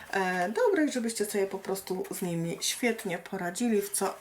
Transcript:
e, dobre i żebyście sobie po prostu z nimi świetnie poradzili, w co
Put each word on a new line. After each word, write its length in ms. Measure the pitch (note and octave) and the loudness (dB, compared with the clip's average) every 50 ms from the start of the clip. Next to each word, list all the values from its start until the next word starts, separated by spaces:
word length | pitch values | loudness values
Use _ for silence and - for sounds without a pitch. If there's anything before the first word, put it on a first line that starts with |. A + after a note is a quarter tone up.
| - - - | -8 -2 0
e, 360 | G3 F#3+ F#3 F3+ F3+ F3 F#3 | 0 2 2 2 2 0 0
dobre 360 | A3+ G#4+ B4 A4+ G4 D#4+ D4+ | 2 4 4 4 6 6 4
i 80 | C#4+ - | 4 2
żebyście 340 | B3+ A3+ A#3 A3+ - G#3 | 0 0 0 0 0 -2
sobie 200 | G#3 - G#3 G3 | 0 2 0 0
po 120 | G3 G3 F#3+ | 0 -2 -4
prostu 480 | - - F#3+ F#3+ - - F#3+ F#3 G3 - | -4 -4 -4 -4 -2 -4 -4 -4 -4 -4
z 120 | F#3 - G3 | -4 -4 -2
nimi 360 | F3+ E3+ E3 E3 E3+ E3 - | -2 0 0 0 -2 -2 -2
świetnie 580 | - - - - - A#3+ A3+ A3+ - G3 E3+ - | -2 -2 -2 2 2 0 0 0 -2 -4 -4 -4
poradzili, 640 | - - - F#3+ F3+ F3 F3+ - A#3+ A#3+ A3 G3+ G3+ | -4 -6 -6 -4 -4 -4 -2 0 2 2 2 2 0
w 80 | - | 0
co 240 | - - G3+ F#3 - - | -2 0 0 -2 -2 -4